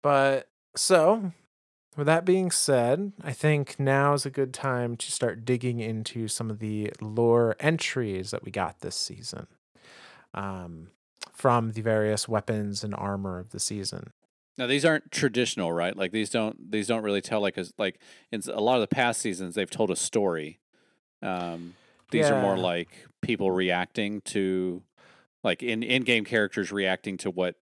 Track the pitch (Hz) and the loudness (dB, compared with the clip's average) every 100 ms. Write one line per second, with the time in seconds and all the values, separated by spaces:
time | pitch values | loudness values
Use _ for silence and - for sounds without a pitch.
0 | 147 143 139 135 - _ _ - - 185 | 4 4 4 2 -4 _ _ -4 4 6
1 | 160 226 190 - _ _ _ _ _ - | 8 4 0 -8 _ _ _ _ _ -2
2 | 143 165 180 190 180 - - 131 120 143 | 2 2 4 4 4 0 4 4 4 2
3 | 202 - 143 127 156 151 135 - 139 139 | -2 -8 -10 0 2 2 0 -2 2 4
4 | 143 143 139 131 131 131 139 123 120 117 | 4 2 -2 -2 -4 -2 -2 -2 -2 -4
5 | - - 120 95 113 127 123 117 113 110 | -6 -2 -2 -2 0 0 0 -2 -4 -4
6 | 113 120 110 - 113 104 107 107 104 - | -6 -6 -4 -4 -4 -4 -4 -2 -4 -6
7 | 110 110 117 120 117 - 147 160 - 131 | -6 2 6 6 6 2 0 0 -2 -2
8 | 113 95 95 - - 98 90 - 90 - | -2 -4 -6 -8 -8 -4 -4 -4 -8 -6
9 | - 98 - - - _ _ _ - - | -6 -8 -12 -12 -16 _ _ _ -20 -20
10 | - - _ - 98 95 87 82 82 _ | -20 -20 _ -10 -8 -8 -12 -14 -18 _
11 | _ _ - - 135 120 113 110 110 110 | _ _ -18 0 2 2 0 -4 0 2
12 | 107 107 - 110 - 107 104 101 107 - | 2 0 -2 -2 -2 -4 -4 -6 -8 -6
13 | 101 101 98 90 98 98 - 107 95 - | -4 -4 -6 -8 -10 -8 -6 -4 -8 -10
14 | - _ _ _ _ - 123 139 160 151 | -14 _ _ _ _ -6 0 4 4 2
15 | - - 143 113 120 - 85 85 87 - | -2 -2 0 2 0 0 0 0 0 0
16 | 95 110 104 117 110 - 92 107 101 113 | -2 -2 -2 0 -2 -6 -6 -4 0 -2
17 | 107 101 - 110 101 95 87 - 101 - | 0 -2 0 -2 0 -2 -10 -4 -4 -4
18 | - - _ 113 - - 107 127 104 - | -20 -20 _ -8 -6 0 4 4 2 2
19 | 123 117 113 90 92 95 95 - 107 90 | 0 0 -4 -4 -6 -4 -4 -2 0 0
20 | - 113 101 82 76 82 _ _ _ _ | 0 0 2 0 -6 -12 _ _ _ _
21 | _ _ 98 90 87 85 85 85 _ _ | _ _ -6 -4 -6 -8 -12 -18 _ _
22 | _ - 151 135 123 95 92 87 85 - | _ 2 4 4 2 2 0 -2 -4 -12
23 | - _ - 110 98 92 92 87 90 - | -20 _ -4 0 0 2 2 2 0 -2
24 | 101 104 - 104 95 92 92 90 _ _ | -4 -4 -4 -2 0 0 -2 -6 _ _
25 | - _ _ _ 107 87 120 113 117 127 | -20 _ _ _ -2 0 -2 -2 2 0
26 | 123 120 101 117 101 - 92 101 95 92 | 4 2 2 0 0 -2 -4 -2 0 -2
27 | - 92 98 90 90 - | -6 -6 -6 -2 -2 -4